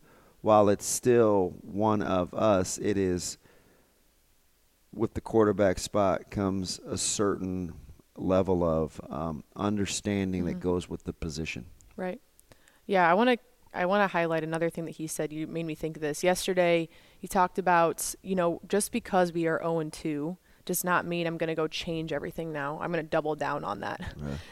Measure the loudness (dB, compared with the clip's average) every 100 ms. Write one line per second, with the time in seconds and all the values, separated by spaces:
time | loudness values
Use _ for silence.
0 | -18 -20 _ _ 4 6 6 4 0 -2
1 | 4 6 6 4 2 -4 -10 0 2 2
2 | 2 0 -2 0 4 4 2 -2 -2 0
3 | 2 0 -4 -12 _ _ _ _ _ _
4 | _ _ _ _ _ _ _ _ _ -4
5 | -4 -4 0 4 4 4 2 2 -2 0
6 | 2 0 -2 -2 -2 -2 -4 -8 -8 -6
7 | -4 0 0 0 -4 -4 -6 -10 -18 -20
8 | _ -8 0 2 4 2 2 2 0 -6
9 | -10 -8 -6 -8 -10 -6 -2 -2 -2 -4
10 | -4 -2 -2 -2 -4 -4 -2 -2 -4 -10
11 | -10 -8 -8 -8 -8 -10 -12 -20 -18 -10
12 | -8 -8 _ _ _ -20 _ _ 0 4
13 | 6 6 4 2 _ _ _ -4 0 2
14 | 2 0 0 0 -2 -2 -2 -4 -8 -8
15 | -8 -6 -6 -6 -8 -6 -6 -6 -8 -6
16 | -6 0 2 2 0 2 4 4 0 -10
17 | -20 _ -4 2 2 2 2 4 4 0
18 | -6 -8 -4 0 0 0 0 0 0 -4
19 | 0 2 2 2 0 0 -2 -2 -4 -6
20 | -4 -4 -4 -8 _ _ -6 -4 0 0
21 | 0 -2 -2 -2 -2 -2 -2 -4 -6 -6
22 | -4 -6 -6 -8 -8 -6 -6 -4 -4 -4
23 | -2 -2 0 -2 -4 -4 -4 -6 -6 -8
24 | -10 -10 -8 -8 -10